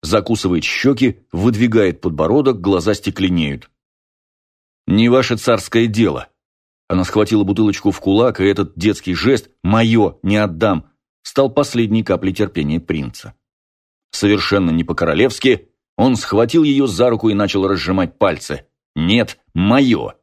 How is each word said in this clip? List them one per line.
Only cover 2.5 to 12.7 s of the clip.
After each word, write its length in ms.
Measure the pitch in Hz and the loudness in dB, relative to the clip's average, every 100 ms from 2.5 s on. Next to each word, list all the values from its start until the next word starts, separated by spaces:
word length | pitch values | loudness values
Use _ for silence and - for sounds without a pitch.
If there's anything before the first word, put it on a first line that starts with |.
| 113 | 0
глаза 340 | 92 95 85 | 0 0 0
стекленеют. 760 | 101 - 90 95 90 76 69 - _ _ _ _ _ _ _ _ _ _ _ - | -2 -4 -2 0 0 -2 -6 -14 _ _ _ _ _ _ _ _ _ _ _ -2
«Не 220 | 101 117 | 2 4
ваше 280 | 127 127 117 | 4 2 -2
царское 500 | - 113 - 113 117 | 0 -2 0 0 0
дело». 420 | 107 107 67 - _ _ _ _ _ _ | 2 0 0 -10 _ _ _ _ _ _
Она 140 | 90 | -4
схватила 400 | 90 107 104 110 | -2 0 2 2
бутылочку 480 | 98 101 107 95 104 | 2 2 0 0 -2
в 80 | 95 | -2
кулак, 420 | - 98 123 - | 0 2 2 2
и 40 | |
этот 300 | 95 98 98 - | 0 0 -4 -2
детский 380 | 95 101 - | -2 -2 -4
жест 360 | 87 92 131 - _ | -2 0 0 -2 _
«мое, 560 | 87 110 113 113 98 - | 0 2 2 2 2 -2
не 140 | 98 104 | -2 0
отдам» 540 | 104 80 107 87 - _ _ _ | -2 0 0 0 -6 _ _ _
стал 280 | - - 139 | -10 -2 0
последней 540 | 120 143 120 113 110 | 0 -2 0 0 0
каплей 280 | 110 90 95 | 0 -2 -2
терпения 460 | 92 101 - 73 | -4 -4 -4 -4